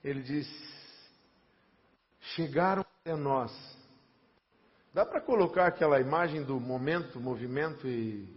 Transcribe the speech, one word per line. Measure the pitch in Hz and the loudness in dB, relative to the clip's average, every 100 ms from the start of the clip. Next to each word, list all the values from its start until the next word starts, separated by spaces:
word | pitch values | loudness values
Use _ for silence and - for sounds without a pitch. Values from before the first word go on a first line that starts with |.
Ele | 139 135 | -4 -6
diz, | 127 147 147 - - - - - - _ _ _ _ _ _ _ _ _ _ _ - - | -4 -4 -4 -14 -18 -20 -20 -20 -20 _ _ _ _ _ _ _ _ _ _ _ -10 -4
"Chegaram | 160 135 185 190 190 _ | 0 2 2 2 -2 _
até | 165 160 | -6 -2
nós." | 143 135 113 - - - - _ _ _ _ _ _ _ _ _ _ | 2 0 0 -8 -20 -20 -20 _ _ _ _ _ _ _ _ _ _
Dá | 175 | 0
pra | 220 330 | 0 0
colocar | - 233 170 185 175 | 2 4 4 6 4
aquela | 175 160 139 | 4 6 6
imagem | 127 156 170 156 | 6 2 2 -2
do | 135 135 | -2 -4
momento, | 123 127 135 170 - 127 | -2 -2 0 -2 -4 -8
movimento | 127 117 123 131 156 147 131 | -6 -4 -4 -2 -4 -4 -4
e | 120 113 104 98 | -4 -4 -6 -12